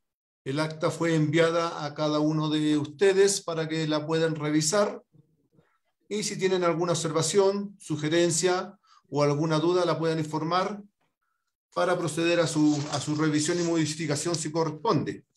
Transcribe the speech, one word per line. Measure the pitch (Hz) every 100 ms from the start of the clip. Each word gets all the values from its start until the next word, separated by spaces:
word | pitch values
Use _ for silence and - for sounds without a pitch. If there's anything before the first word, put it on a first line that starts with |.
| _ _ _ _ 135
El | 139
acta | 156 156 165
fue | 160 165 160
enviada | 151 165 165 170 170 170 147
a |
cada | 151 151 151
uno | 151 156 151
de | 151 151 151
ustedes | 139 147 196 190 196 196
para | - 160 160
que | 160 156
la | 151 151
puedan | 160 165 151
revisar. | 147 151 156 208 208 - _ _ _ _ _ _ _ _ _ _ -
Y | 208
si | 208 185
tienen | 185 190
alguna | 175 160 175
observación, | 165 165 156 - 202 190 202 202 -
sugerencia | - 156 151 170 175 165 180 180 196 - _ _ -
o | 143
alguna | 147 147 160 156
duda, | 165 180 175
la | 147
puedan | 160 160
informar | 151 156 160 180 196 208 - _ _ _ _ _ _ _ _
para | - 180 175
proceder | 160 160 165 170
a | 160
su, | 156 151 147 143
a | 135
su | 147 147
revisión | 156 147 147 175
y |
modificación | 170 170 151 156 156 143 175 165
si | 156
corresponde. | 165 160 151 226 160 101 - _